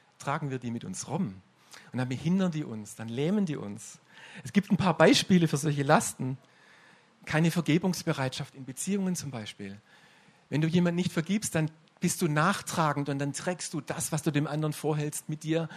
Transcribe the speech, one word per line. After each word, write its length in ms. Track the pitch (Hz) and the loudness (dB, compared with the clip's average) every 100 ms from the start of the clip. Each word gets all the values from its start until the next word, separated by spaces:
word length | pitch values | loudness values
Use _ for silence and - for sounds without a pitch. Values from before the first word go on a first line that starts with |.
| _ _ | _ _
tragen 320 | - 151 143 | -4 -4 -4
wir 80 | 131 | -4
die 100 | 120 | -4
mit 140 | 117 | -6
uns 240 | 107 92 - | -8 -10 -6
rum. 340 | 160 147 95 _ _ _ - - | -4 -4 -6 _ _ _ -20 -10
Und 40 | 123 | -4
dann 120 | 123 | -4
behindern 420 | 127 151 190 185 | -2 0 2 2
die 120 | 156 | -2
uns, 320 | 139 110 104 - | -6 -8 -12 -12
dann 120 | 113 | -8
lähmen 380 | 117 151 214 185 | -2 0 2 0
die 100 | 139 | -4
uns. 440 | 104 107 - - _ - - - | -8 -12 -14 -20 _ -20 -20 -16
Es 100 | - | 0
gibt 180 | 202 - | 0 2
ein 60 | 202 | 2
paar 200 | 190 160 | 2 8
Beispiele 500 | 165 285 - 185 160 | 8 8 6 4 4
für 100 | 143 | 2
solche 260 | 151 143 | 0 0
Lasten. 540 | 139 175 - - 131 135 _ _ - - - - _ _ - | 4 4 4 -4 -6 -6 _ _ -20 -20 -20 -20 _ _ -2
Keine 260 | 156 165 | 2 4
Vergebungsbereitschaft 1040 | 175 151 156 190 175 - 147 131 - 139 139 | 2 2 4 2 -2 -2 -2 -2 -4 -10 -12
in 100 | 135 | -14
Beziehungen 500 | 131 - 202 185 175 | -8 -4 -2 0 -2
zum 160 | 143 | -6
Beispiel. 480 | 123 104 - 98 101 _ - - _ _ _ - | -8 -10 -12 -12 -14 _ -20 -20 _ _ _ -4
Wenn 120 | 139 | 0
du 60 | 160 | 2
jemand 280 | 180 175 170 | 4 4 2
nicht 160 | 180 | 0
vergibst, 440 | - 156 208 - 165 | -2 -2 -2 -2 -2
dann 160 | 156 - _ - | -2 -4 _ -4
bist 220 | 175 - | -2 0
du 60 | 175 | 0
nachtragend 800 | 151 165 196 - - 156 147 143 | 4 2 2 -4 0 2 2 -2
und 100 | 139 | -2
dann 140 | 143 | -2
trägst 400 | 135 - 180 - | -4 -4 -6 -6
du 80 | 156 | -8
das, 300 | - 151 - | -6 -6 -4
was 120 | 156 | -2
du 80 | 170 | 0
dem 160 | 147 143 | 0 0
anderen 260 | 151 156 | -2 -2
vorhältst, 540 | - 156 151 151 - - | -2 -2 -2 -2 -6 -8
mit 160 | 156 | -8
dir 260 | 151 160 165 | -2 -2 -2